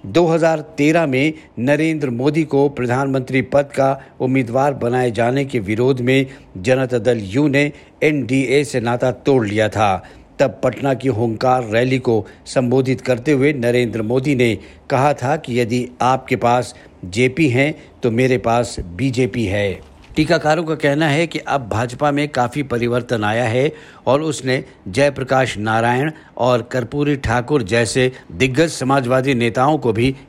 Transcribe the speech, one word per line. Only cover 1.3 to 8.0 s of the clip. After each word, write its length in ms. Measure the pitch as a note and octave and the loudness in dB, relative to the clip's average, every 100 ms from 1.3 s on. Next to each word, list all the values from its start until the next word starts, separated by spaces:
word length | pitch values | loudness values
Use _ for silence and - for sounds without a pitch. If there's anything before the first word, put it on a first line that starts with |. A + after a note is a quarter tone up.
| D#3 - - | -2 -14 -4
नरेंद्र 500 | B2 D3 D#3+ D#3 C#3 | 0 2 2 0 -2
मोदी 340 | A#2 C3+ D3+ | 0 0 0
को 260 | D3+ C#3 C#3+ | 0 2 2
प्रधानमंत्री 720 | C3+ B2 B2 C#3 C3+ B2+ C3 | 0 -2 0 0 -2 0 -2
पद 240 | B2 C#3+ C#3 | 2 0 0
का 380 | - C3+ C3+ - - | 0 0 0 -8 -4
उम्मीदवार 540 | C3 C3+ A#2 B2 C#3+ | 0 0 0 0 0
बनाए 380 | B2+ A#2 B2+ B2 | 0 -2 0 0
जाने 340 | A2+ A#2 C3 C3+ | 0 0 0 -2
के 140 | C3 | -4
विरोध 420 | F#2+ A2 B2+ B2+ | -4 0 0 2
में 240 | A#2+ C3+ C3+ - - F#2+ | 2 2 0 -8 -16 -6
जनता 400 | F#2+ C3 B2+ B2 | 0 0 0 0
दल 200 | G#2+ A#2 | 0 0
यू 300 | G2 A2+ D3 | -2 0 2
ने 240 | C3+ D3 - - - | 2 0 -4 -20 -2